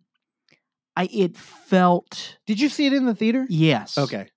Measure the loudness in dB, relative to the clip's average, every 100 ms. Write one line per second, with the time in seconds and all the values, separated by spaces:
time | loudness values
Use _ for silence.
0 | _ _ _ _ _ _ _ _ _ -6
1 | -4 0 -2 -2 -20 -14 0 4 4 2
2 | -2 -16 -16 -14 -6 -2 -2 0 0 2
3 | 0 0 0 0 -2 2 2 2 -2 -6
4 | -4 -6 -10